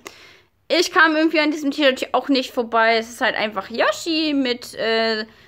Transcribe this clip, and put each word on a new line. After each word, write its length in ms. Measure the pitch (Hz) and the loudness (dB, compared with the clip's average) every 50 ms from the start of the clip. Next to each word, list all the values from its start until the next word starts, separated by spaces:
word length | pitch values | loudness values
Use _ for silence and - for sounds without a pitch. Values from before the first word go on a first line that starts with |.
| - - - - - - - - _ _ _ _ _ - | -10 -16 -20 -20 -20 -20 -20 -20 _ _ _ _ _ 0
Ich 240 | 269 330 359 - - | 0 0 0 2 2
kam 240 | 370 320 330 302 | 4 4 4 4
irgendwie 240 | 311 320 330 320 311 | 2 2 2 2 2
an 100 | 302 302 | 2 0
diesem 220 | 302 311 302 277 277 | 0 -2 -4 -4 -2
T-Shirt 420 | 302 302 269 262 - - - - | 2 2 2 2 0 -2 -2 -2
auch 140 | 254 254 - | -2 0 2
nicht 240 | 277 269 254 - - | 0 0 0 -2 -4
vorbei. 440 | 262 233 226 233 226 226 226 233 | -4 -4 0 2 2 4 4 4
Es 140 | 226 226 233 | 2 0 -4
ist 100 | - - | -6 -4
halt 140 | 269 214 - | -2 -2 0
einfach 340 | - 202 220 202 190 196 - | -2 -4 -4 -4 -6 -8 -6
Yoshi 640 | 226 240 - 571 605 - - 349 320 311 320 302 294 | -2 0 0 0 0 -2 -4 -4 -2 -2 0 0 0
mit, 400 | 277 262 247 240 247 - - - | 0 0 0 -2 -4 -6 -10 -8
äh, 520 | - 214 220 226 226 226 226 220 214 220 220 - - - | -6 -2 -2 0 0 0 0 -2 -4 -6 -8 -14 -20 -20